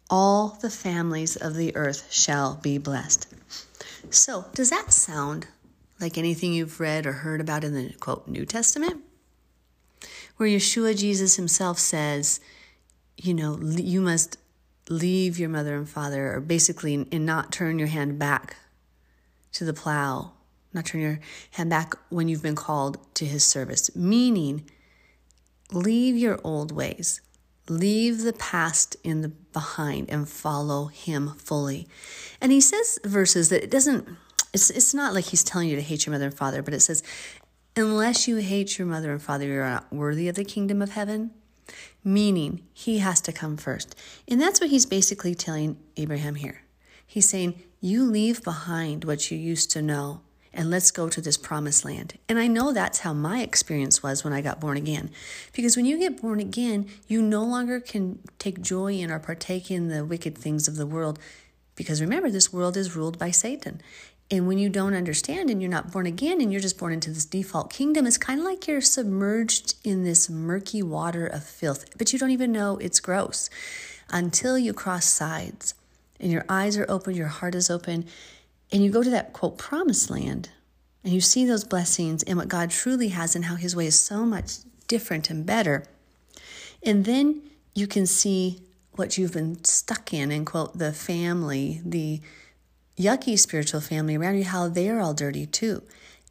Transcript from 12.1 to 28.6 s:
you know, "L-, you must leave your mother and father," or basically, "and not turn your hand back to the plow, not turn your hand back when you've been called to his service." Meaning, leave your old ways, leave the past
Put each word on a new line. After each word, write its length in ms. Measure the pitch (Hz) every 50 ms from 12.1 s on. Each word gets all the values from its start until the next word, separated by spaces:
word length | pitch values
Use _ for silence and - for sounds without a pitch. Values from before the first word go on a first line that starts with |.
| 147 143 147 - - - - - - - - - _ _ _ _ _ _ _ _ _
you 160 | - - 180
know, 220 | 175 160 151 151 147
"L-, 260 | 156 160 156 160 175
you 200 | 180 185 180 190
must 360 | 185 175 165 165 - - - - _ _ _ _ _ _ _ _ - -
leave 500 | 165 160 170 180 185 190 185 185 170 170
your 100 | 170 160
mother 280 | 160 151 147 147 147
and 120 | 143 147 151
father," 460 | - 156 147 143 143 139 139 131 -
or 60 | 131
basically, 540 | 139 160 170 165 160 - 170 - - 151 143
"and 300 | 143 - - - 160 156
not 280 | 160 160 160 - -
turn 260 | - - 175 160 165 160
your 100 | 151 151
hand 300 | 156 156 143 143 143 147
back 380 | 147 143 143 127 - - - - - _ _ _ _ _ _ _ _ _ _ _ _ _ _ _ _ _
to 120 | - - 175
the 80 | 160
plow, 600 | 151 156 - 160 151 147 143 139 131 - - - - _ _ _ _ _ _ _
not 140 | - 175 165
turn 140 | - - 160
your 200 | 156 151 151 151 - - - - - -
hand 180 | - - 170 170
back 240 | 165 156 165 - - - _ -
when 180 | 175 175 165 165
you've 140 | 160 151
been 140 | 156 156 151
called 420 | 147 - - 151 147 135 139 135 - - _ -
to 100 | - 160
his 200 | 147 147 143 135
service." 460 | - - 139 131 - - - - - -
Meaning, 680 | 175 175 185 214 240 247 247 226 185 156 139 139 151 151 - _ _ _ _ _ _ _ _ _ _ _ _ _ _ _ _ _ _ _ -
leave 460 | - 175 175 214 226 233 247 254 247
your 240 | 233 240 226 - -
old 300 | - 160 156 147 151 143
ways, 480 | 151 151 131 - - - 170 - - - _ _ _ _ _ _ _ _ - -
leave 540 | 165 165 180 202 208 220 226 240 233 220
the 100 | 220 233
past 640 | 226 - - - - 170